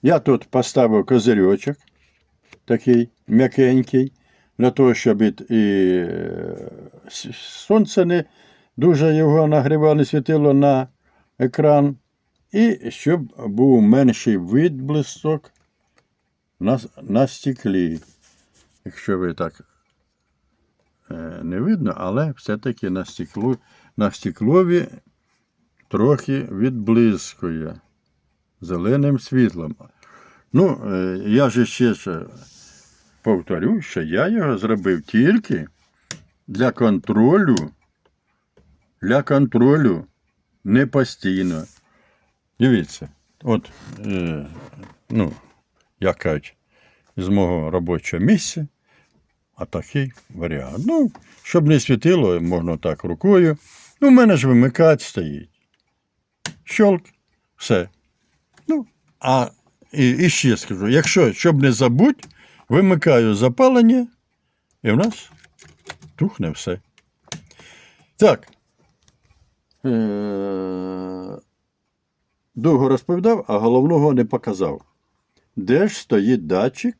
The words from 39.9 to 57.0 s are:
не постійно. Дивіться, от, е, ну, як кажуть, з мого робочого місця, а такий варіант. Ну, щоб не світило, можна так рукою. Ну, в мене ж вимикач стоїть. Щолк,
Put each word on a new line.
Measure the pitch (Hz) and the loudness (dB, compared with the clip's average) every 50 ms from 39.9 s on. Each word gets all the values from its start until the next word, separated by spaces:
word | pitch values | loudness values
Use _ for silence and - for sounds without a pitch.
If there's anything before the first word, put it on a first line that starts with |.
| 92 80 78 _ _ _ _ _ _ _ _ _ _ _ _ | 0 -2 -6 _ _ _ _ _ _ _ _ _ _ _ _
не | 98 101 123 139 123 | 0 0 0 0 0
постійно. | - 143 131 - - _ - 98 92 92 92 90 85 78 78 - - _ _ _ _ _ _ _ _ _ _ _ _ _ _ _ _ _ | 0 -2 -2 -2 -6 _ -6 -4 -4 -2 -2 -4 -6 -6 -10 -14 -20 _ _ _ _ _ _ _ _ _ _ _ _ _ _ _ _ _
Дивіться, | 117 135 123 104 82 - - - - 73 _ _ _ _ _ _ - | 2 2 2 2 0 -4 -10 -18 -18 -20 _ _ _ _ _ _ -4
от, | - 110 110 - - - - - - - - 104 | -4 -4 -4 -4 -10 -20 -20 -20 -20 -20 -14 -10
е, | 107 101 95 87 85 80 76 71 71 80 - - - - - - - - _ _ _ | -8 -6 -6 -6 -6 -6 -8 -12 -14 -18 -20 -20 -20 -20 -20 -20 -20 -20 _ _ _
ну, | 117 113 101 76 64 - _ _ _ _ _ _ _ _ _ _ _ _ | -4 -4 -4 -4 -6 -12 _ _ _ _ _ _ _ _ _ _ _ _
як | 95 95 85 _ | -4 -4 -4 _
кажуть, | - 85 78 76 - - _ _ _ _ _ _ _ _ _ _ _ _ _ - | -4 -4 -4 -4 -6 -12 _ _ _ _ _ _ _ _ _ _ _ _ _ -8
з | 92 92 | -4 -2
мого | 101 101 98 85 90 85 78 78 | 0 0 0 0 -2 -4 -6 -4
робочого | 80 92 85 82 87 78 - - - 85 92 | -4 -4 -4 -4 -6 -6 -6 -8 -8 -2 0
місця, | 131 220 185 - - - 170 151 143 _ _ _ _ _ _ _ _ _ _ _ _ _ _ _ _ _ | 0 0 0 -2 -6 -10 -10 -10 -12 _ _ _ _ _ _ _ _ _ _ _ _ _ _ _ _ _
а | _ 82 | _ -16
такий | - - 87 78 - - 143 143 131 - - _ _ | -10 -10 -12 -12 -6 -6 -6 -6 -6 -8 -18 _ _
варіант. | - - 82 85 80 71 65 - 71 107 151 | -14 -10 -8 -8 -8 -8 -10 -12 -10 -8 -4
Ну, | 226 330 330 285 226 - - _ _ _ _ _ | -2 0 0 -2 -2 -4 -10 _ _ _ _ _
щоб | - - 175 156 147 | -2 0 0 2 4
не | 156 139 | 2 2
світило, | - - 135 110 - 160 185 180 135 98 87 87 | 2 0 -2 0 2 2 2 2 2 0 0 0
можна | 85 85 90 87 82 87 85 78 | -2 -2 -2 -2 -2 -4 -6 -4
так | - 87 78 - - | -4 -6 -6 -6 -8
рукою. | 87 85 82 - 190 202 185 175 160 151 147 _ - - - - - _ _ | -10 -10 -2 2 4 4 4 4 2 0 -2 _ -20 -20 -20 -20 -20 _ _
Ну, | 285 277 | 4 6
в | |
мене | 262 254 247 220 190 147 | 8 8 8 6 4 4
ж | 117 131 | 2 4
вимикач | 127 120 123 135 120 - 165 160 156 - - | 4 4 4 2 2 4 4 4 4 2 0
стоїть. | - - - 87 78 71 71 - _ _ _ _ _ _ _ _ _ _ _ _ _ _ _ _ _ _ _ _ - - _ _ | -10 -8 -8 -8 -8 -10 -12 -14 _ _ _ _ _ _ _ _ _ _ _ _ _ _ _ _ _ _ _ _ -16 -16 _ _
Щолк, | - - - 220 202 196 180 | -14 -2 0 2 2 2 0